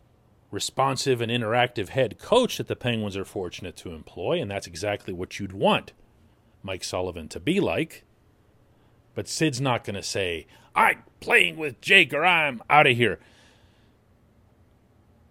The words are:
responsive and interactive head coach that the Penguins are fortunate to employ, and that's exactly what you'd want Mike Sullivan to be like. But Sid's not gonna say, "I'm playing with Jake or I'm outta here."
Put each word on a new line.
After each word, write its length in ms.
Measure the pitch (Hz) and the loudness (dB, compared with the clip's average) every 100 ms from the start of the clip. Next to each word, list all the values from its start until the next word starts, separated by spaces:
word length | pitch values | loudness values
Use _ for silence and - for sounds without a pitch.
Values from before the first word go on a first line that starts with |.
| _ _ _ _ _ | _ _ _ _ _
responsive 680 | 98 - - 135 131 139 120 | -8 -6 0 0 0 0 0
and 100 | 113 | 0
interactive 600 | 120 107 120 123 - 90 | -2 0 2 2 0 -4
head 280 | 135 113 92 | 0 0 -2
coach 380 | - 240 233 - | 2 4 4 -2
that 120 | 123 | -6
the 80 | 107 | -4
Penguins 400 | 123 113 104 95 | -2 -4 -4 -6
are 80 | |
fortunate 520 | 92 104 87 - 90 - | -6 -6 -8 -8 -12 -12
to 160 | - | -14
employ, 480 | 78 - 85 104 170 | -14 -16 -8 -4 -4
and 100 | 104 | -4
that's 160 | 98 - | -8 -10
exactly 460 | 85 104 104 - | -6 -4 -4 -6
what 260 | 87 92 - | -8 -10 -8
you'd 140 | 98 | -10
want 400 | 95 180 151 - - _ _ _ _ _ _ | -2 0 0 -4 -18 _ _ _ _ _ _
Mike 200 | 95 95 | -10 -8
Sullivan 460 | - 95 92 82 76 | -4 -4 -4 -6 -12
to 100 | - | -6
be 220 | 104 190 | -2 0
like. 440 | 113 95 165 - _ _ _ _ _ _ _ _ _ _ _ | 0 -2 -4 -10 _ _ _ _ _ _ _ _ _ _ _
But 140 | - 101 | -12 -10
Sid's 320 | - 156 123 | -2 -2 -2
not 240 | 135 117 | -2 -2
gonna 180 | - 98 | -4 -8
say, 440 | - 104 90 82 - - _ | -6 -4 -4 -4 -10 -20 _
"I'm 280 | - 226 - - _ | 2 2 2 -8 _
playing 360 | - 233 175 160 | 2 4 4 0
with 240 | 151 - | -8 -8
Jake 340 | - 196 139 | 4 6 6
or 100 | 143 | 2
I'm 380 | 185 170 147 120 - | 2 2 0 -4 4
outta 220 | 143 147 | 6 6
here." 260 | 120 113 82 _ _ _ _ _ _ _ _ _ _ _ _ _ _ _ _ _ _ _ _ _ | 6 2 0 _ _ _ _ _ _ _ _ _ _ _ _ _ _ _ _ _ _ _ _ _